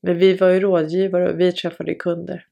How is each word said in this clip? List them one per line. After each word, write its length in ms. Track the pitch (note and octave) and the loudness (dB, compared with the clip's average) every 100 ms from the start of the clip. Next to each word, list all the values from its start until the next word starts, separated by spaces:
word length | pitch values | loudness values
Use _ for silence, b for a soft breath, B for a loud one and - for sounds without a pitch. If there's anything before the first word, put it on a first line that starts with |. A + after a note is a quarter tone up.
Men 160 | F#3 E3+ | -2 2
vi 160 | F#3+ | 2
var 160 | F#3+ F#3 | 4 4
ju 100 | F#3 | 4
rådgivare 720 | G3 F3+ D#3 F3+ F#3+ F3+ F3+ | 2 0 0 -2 0 0 0
och 80 | E3 | 0
vi 120 | F3+ | 0
träffade 380 | F3+ F3 E3+ E3+ | 0 -8 -8 -8
ju 60 | E3 | -6
kunder. 480 | F3+ E3+ F3 F3 _ | -6 -6 -8 -14 _